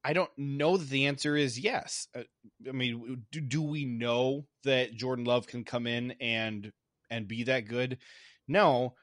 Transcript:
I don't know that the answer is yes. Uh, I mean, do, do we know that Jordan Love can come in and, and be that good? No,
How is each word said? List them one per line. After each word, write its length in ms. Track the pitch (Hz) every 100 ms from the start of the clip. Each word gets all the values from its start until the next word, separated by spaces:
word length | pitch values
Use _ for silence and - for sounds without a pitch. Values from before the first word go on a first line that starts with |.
I 120 | 135
don't 160 | 165 180 -
know 400 | 143 139 151 190
that 100 | 139
the 180 | 135 139
answer 300 | 135 151 147
is 240 | 139 117
yes. 480 | 208 254 - - - 123
Uh, 60 | 117 _ 107 - 127
I 60 |
mean, 520 | 131 127 117 117 127 110
do, 100 | 160
do 200 | 135 147
we 240 | 151 151
know 640 | 135 117 120 120 131 139 143 _
that 300 | 139 131 123
Jordan 320 | 113 127 127 120
Love 200 | 123 -
can 180 | 123
come 220 | 110 123 117
in 260 | 117 123 -
and, 520 | 120 113 110 104 104 - _ _ -
and 180 | 117 101
be 160 | 117
that 240 | 120 131 107
good? 300 | 120 127 127 - - - _ -
No, 480 | 180 180 123 127 -